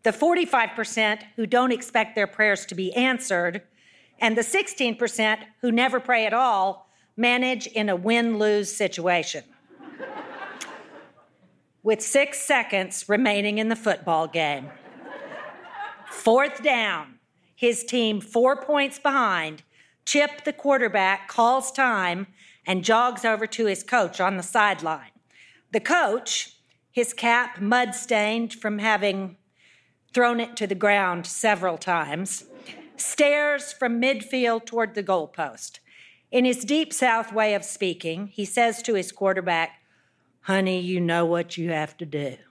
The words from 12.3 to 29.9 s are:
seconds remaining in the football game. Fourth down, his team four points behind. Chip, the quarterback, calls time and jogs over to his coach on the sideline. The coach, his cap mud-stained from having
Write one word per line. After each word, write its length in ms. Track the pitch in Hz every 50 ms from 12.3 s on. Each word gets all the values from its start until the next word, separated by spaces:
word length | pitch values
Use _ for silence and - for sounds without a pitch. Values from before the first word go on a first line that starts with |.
| - -
seconds 680 | - - 285 247 226 - 208 196 190 185 - - - -
remaining 480 | 208 214 262 214 208 202 202 208 208
in 120 | 214 220 220
the 60 | 226
football 520 | 220 - 214 185 - - 175 165 156 160
game. 420 | 156 - 165 156 147 147 135 131 143 - - - - - - - - - - - - - - - - - - - - - - - - - - - -
Fourth 500 | - - - 226 226 262 277 294 285 -
down, 560 | 226 294 254 233 220 202 180 160 151 135 127 _ _ _ _ _ _ _ _
his 280 | - 240 240 233 233 -
team 380 | - 247 247 226 220 214 202
four 340 | - - - 233 247 262 285
points 440 | 277 277 - 302 285 277 269 269 -
behind. 640 | - 294 277 277 240 208 185 170 156 156 156 151 _ _ _ _ _ _ _ _ _
Chip, 380 | - - 294 294 294 294 - -
the 100 | 302 285
quarterback, 720 | 294 - 285 277 262 240 214 202 202 190 190 196 190 -
calls 440 | - - - 226 233 254 269 254 -
time 560 | - - 269 247 226 196 185 175 175 185 196 - _ _ - - _ _ _
and 160 | 180 190 185 175
jogs 420 | 226 220 226 247 254 240 - -
over 220 | 226 220 214 220
to 180 | 214 - - 226
his 160 | 208 190 190
coach 400 | - - 247 240 196 170 - -
on 160 | 185 190 190
the 60 | 185 175
sideline. 680 | - - 233 208 208 190 165 165 160 156 147 - - _ _ _ _ _ - - - _ _ _ _
The 80 | - 220
coach, 760 | 226 - 320 359 311 208 214 254 - - - - - - _ _ _ _ _ _ _ _
his 220 | _ 247 233 233 -
cap 480 | - - 233 233 240 247 - - 175
mud-stained 960 | 202 202 240 247 247 220 185 - - - 233 214 208 214 220 233 233 226 -
from 240 | - - 214 214 208
having 580 | 208 220 214 202 202 202 190 196 196 185 175 _ _ _ _ _ _ _ _ _ _ _